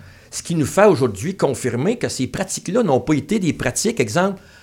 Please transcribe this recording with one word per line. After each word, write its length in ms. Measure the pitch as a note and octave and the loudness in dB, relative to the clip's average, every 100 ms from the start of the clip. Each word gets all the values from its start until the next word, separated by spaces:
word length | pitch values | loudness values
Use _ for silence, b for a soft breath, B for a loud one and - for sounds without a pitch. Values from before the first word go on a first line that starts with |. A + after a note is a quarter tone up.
| b b b | b b b
ce 120 | - | -10
qui 120 | - E3+ | -4 -2
nous 100 | C#3 | 0
fait 200 | F#3+ G#3+ | 4 6
aujourd'hui 520 | C3+ B2 F#2+ D3 F#3+ | 6 2 -2 -6 -2
confirmer 600 | C#3 - - A#2 E3+ A#3+ | -2 0 -2 -2 -2 -2
que 120 | A#2+ | -4
ces 180 | - B2 | -4 -4
pratiques-là 560 | - F#3+ - - A3+ | -4 -6 -8 -2 0
n'ont 160 | G3 B2+ | 2 2
pas 140 | C#3 | 2
été 260 | D3 - G#3+ | 0 0 0
des 140 | E3+ | 0
pratiques, 460 | - B2 - A3 A3+ | -2 -2 -2 0 0
exemple, « 400 | A2+ C#3 G3 G3 b b | 0 2 0 -2 b b